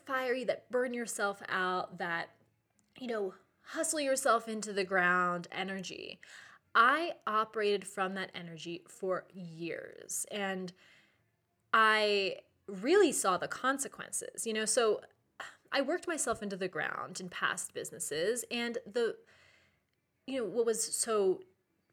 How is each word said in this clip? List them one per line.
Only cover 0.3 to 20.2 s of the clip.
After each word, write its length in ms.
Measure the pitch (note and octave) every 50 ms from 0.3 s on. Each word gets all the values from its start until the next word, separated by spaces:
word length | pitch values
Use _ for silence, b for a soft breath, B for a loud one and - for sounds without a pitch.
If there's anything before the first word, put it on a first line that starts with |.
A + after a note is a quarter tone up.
| B3 C4 B3
that 260 | G3 - - - -
burn 240 | A3 B3 B3 B3+ A#3+
yourself 480 | A#3+ A#3+ G#3+ - - G#3+ G3+ G3 G3 - -
out, 500 | - F#3+ F#3 F#3 F#3 F#3 - - - F3
that, 300 | F#3+ F3 E3+ E3+ - - _ _ _ _ _ _ _ _ _ _ _ _ - -
you 80 | B3+ A#3+
know, 280 | A#3 G#3+ G3+ F#3+ F#3 - _ _ _ _
hustle 400 | _ - - - A3 G#3+ - D#4
yourself 480 | C#4+ C4+ C4 C4 - C4+ A3 A3+ A3 A#3
into 240 | A3 G#3+ G3+ G#3+ G3+
the 100 | G3 G3
ground 640 | F#3 F#3+ F#3+ F3+ F3+ F3+ F3+ F3+ F3+ F3 F3 E3+ -
energy. 680 | - - F#3+ F#3+ F#3+ F#3+ F3+ - - - - G1+ - B B B B B B B B B _ _ -
I 380 | A3 A3+ B3 C#4 D#4 E4+ E4+ - - _
operated 640 | - G#3+ G#3+ A3 A3 - A3+ G#3 G#3 G3+ G3 F#3+ -
from 280 | - - F#3+ F#3 F#3+
that 160 | G3 F#3+ - -
energy 460 | - F3 E3+ E3 D#3+ D3+ F3 E3+ E3+ -
for 400 | - - - - F#3+ F#3 E3 - - -
years, 920 | F#3+ F3+ E3+ D#3+ D#3+ E3+ E3 - - - - - - - - - - - -
and 440 | - G#3 G3+ G3 F#3+ F#3 F#3 F3+ b b b b b b b b b b b b b _ _ _ _ _ _ _
I 680 | - A3+ A3 A3 G#3+ G#3+ G#3+ G#3 G#3 G3+ G3 F#3 D#3+ - - _ _ _ _ -
really 460 | G#3 F#3 G3 C4 F4 G#4 G4 D4+ A3
saw 240 | - - G3+ F#3 F3
the 100 | - C#3+
consequences, 960 | - - - B3+ C4+ C#4 - - - - - - - - - - - - -
you 60 | A3+
know? 140 | A3 A3 A3
So 340 | G#3+ - - A#3 A3 G#3 - - - _ _ _ _ _ - B B B B _ _ -
I 80 | C4+
worked 260 | C#4 B3 D#4+ F4 - -
myself 360 | E4 D4 - B3 A3+ A3 G#3+
into 120 | G#3 G3
the 120 | F3+ F#3+ F#3
ground 520 | - D#3 D3 - - - - C3+ C#3+ -
in 100 | F#3 F3+
past 440 | - - - E3+ - - - - -
businesses, 720 | - - - - - - - D3 D3+ E3 G3+ A#3+ A#3+ - -
and 260 | A#3+ A#3+ A#3+ A#3+ A#3 A#3+ -
the, 300 | G3 G3+ B3 A#3 A3 - - b b b b b b b b b b b b b _ _ _ _ _ _ _